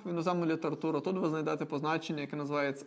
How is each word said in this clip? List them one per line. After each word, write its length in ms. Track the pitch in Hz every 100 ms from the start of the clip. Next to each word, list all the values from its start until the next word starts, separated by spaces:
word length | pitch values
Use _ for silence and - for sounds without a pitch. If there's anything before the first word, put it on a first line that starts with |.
| -
іноземну 400 | 170 165 175 165
літературу, 540 | 160 160 147 160 156
тут 160 | 170 185
ви 120 | 170
знайдете 360 | 156 151 151
позначення, 560 | 151 143 147 160 160 156
яке 160 | 143 147
називається 480 | 143 147 143 139